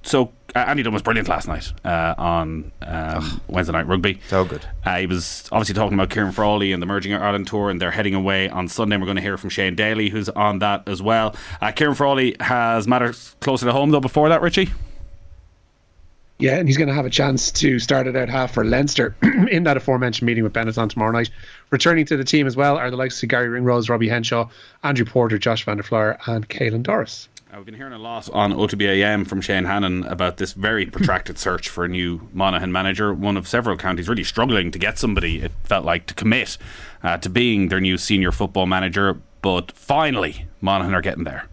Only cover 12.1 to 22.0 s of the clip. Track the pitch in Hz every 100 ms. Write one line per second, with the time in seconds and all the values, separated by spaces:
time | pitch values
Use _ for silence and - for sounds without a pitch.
12.1 | 135 127 - - 123 117 117 104 123 120
13.1 | 113 - _ - 127 123 127 147 147 131
14.1 | 151 151 165 170 190 185 - - - -
15.1 | - - - - _ _ _ _ _ -
16.1 | _ - - 135 139 160 135 147 139 127
17.1 | - 139 131 - - 147 127 - 135 127
18.1 | 127 123 131 123 - 110 123 143 - 110
19.1 | - - 262 220 175 165 135 - 127 123
20.1 | 110 117 117 110 113 113 113 110 117 110
21.1 | 117 113 - - - _ 135 165 165